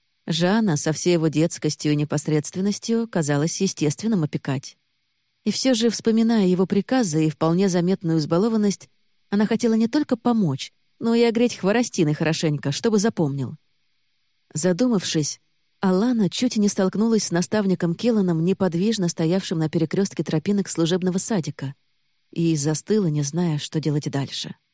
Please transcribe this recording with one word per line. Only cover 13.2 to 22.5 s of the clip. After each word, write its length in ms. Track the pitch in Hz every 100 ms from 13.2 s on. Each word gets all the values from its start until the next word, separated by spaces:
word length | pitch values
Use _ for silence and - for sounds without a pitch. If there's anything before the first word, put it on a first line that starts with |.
| 151 139 120 156 _ _ _ _ _ _ _ _ _
Задумавшись, 880 | 156 185 170 254 214 - 160 143 - _ _ _ _
Алана 500 | 196 185 240 240 185
чуть 280 | - 247 220
не 120 | 202
столкнулась 560 | - 190 185 226 220 -
с 60 |
наставником 640 | 170 180 214 196 180 170 165
Келланом, 500 | 233 220 185 165 170
неподвижно 640 | 190 185 170 208 220 175
стоявшим 480 | - 160 190 - 165
на 100 | 156
перекрёстке 560 | 170 160 185 196 -
тропинок 460 | 156 160 196 202 185
служебного 480 | - 165 185 185 180
садика — 560 | - 214 151 - 135 - _ _ _ _ _
и 240 | - 165